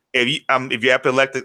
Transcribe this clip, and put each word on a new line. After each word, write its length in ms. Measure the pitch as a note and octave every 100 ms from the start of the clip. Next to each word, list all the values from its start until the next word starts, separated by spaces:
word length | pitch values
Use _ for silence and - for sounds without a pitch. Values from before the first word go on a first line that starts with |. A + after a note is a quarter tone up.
| _
If 140 | B2+ B2
you, 120 | - -
um, 240 | C3+ C3
if 120 | B2+
you're 100 | B2
epileptic, 500 | B2+ C#3+ C3 C3+ C3